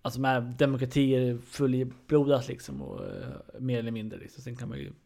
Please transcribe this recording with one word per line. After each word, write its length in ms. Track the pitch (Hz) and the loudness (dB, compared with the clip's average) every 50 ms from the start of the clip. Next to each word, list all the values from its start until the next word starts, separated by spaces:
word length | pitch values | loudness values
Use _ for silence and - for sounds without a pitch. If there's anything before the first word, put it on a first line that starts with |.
alltså, 140 | _ 120 117 | _ -4 -2
som 80 | 123 135 | 0 2
är 160 | 131 131 123 | 2 2 2
demokratier 960 | 120 120 123 - 147 139 135 127 131 127 - 143 139 135 131 127 127 123 120 | 0 -2 2 2 2 2 4 0 -2 0 4 4 4 6 4 4 4 2 0
fullblodat, 1080 | 117 - - - - 143 131 127 127 131 123 - - _ - 151 147 143 139 139 123 120 | -2 -6 -12 -2 0 2 2 2 2 0 -2 -4 -14 _ 4 4 4 6 6 4 4 2
liksom, 340 | - - - - - - 69 | -2 -10 -10 -10 -12 -10 -10
och, 240 | 69 - - - 92 | -8 -8 -8 -8 -8
eh, 220 | - 92 - 117 127 135 - - - - - | -8 -8 -10 -10 -10 -12 -12 -14 -18 -12 -6
mer 200 | 127 127 123 117 | -2 0 0 0
eller 120 | 113 117 | 0 -2
mindre, 280 | 113 113 107 110 107 - | -4 -4 -6 -8 -10 -12
liksom. 240 | - - - - - | -14 -16 -18 -14 -12
Sen 120 | 123 120 | -12 -10
kan 140 | 123 120 107 | -8 -8 -8
man 80 | 113 | -8
ju 140 | 69 69 - - - _ | -8 -10 -10 -14 -16 _